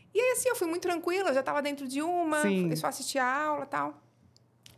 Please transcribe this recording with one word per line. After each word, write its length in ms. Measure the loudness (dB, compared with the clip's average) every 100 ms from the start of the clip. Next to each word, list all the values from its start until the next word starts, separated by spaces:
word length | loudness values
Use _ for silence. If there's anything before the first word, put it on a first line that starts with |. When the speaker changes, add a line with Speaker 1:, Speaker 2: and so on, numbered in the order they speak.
| -4
Speaker 1:
E 60 | 2
aí, 100 | 2
assim, 140 | 2 0
eu 80 | 0
fui 120 | 0
muito 160 | 0
tranquila, 460 | 0 0 0 0 2
eu 40 |
já 100 | 2
tava 180 | 0 0
dentro 260 | -2 -4 -6
de 140 | -4
uma, 400 | 0 0 0 2
Speaker 2:
Sim. 260 | 2 2 2
Speaker 1:
eu 80 | 0
só 100 | -2
assistia 360 | -4 -4 0
a 200 | 0 0 -2
aula 180 | -2 -4
e 20 |
tal. 340 | -4 -4 -6 _ _ -20 _ _ _ -20